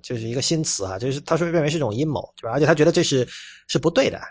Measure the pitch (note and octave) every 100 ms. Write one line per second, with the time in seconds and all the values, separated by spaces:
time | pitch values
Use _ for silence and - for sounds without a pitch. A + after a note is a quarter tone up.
0 | - B2 A2+ B2 - E3 D#3+ - F#2+ F#2+
1 | B2+ C3+ - E3 E3+ E3+ D3+ D#3+ B2+ G#2+
2 | D#3+ A#2 - - A2+ B2+ D3 C#3 D#3 E3+
3 | E3+ C3+ A#2+ - - - - - D3+ G#3
4 | C4+ F#2+ -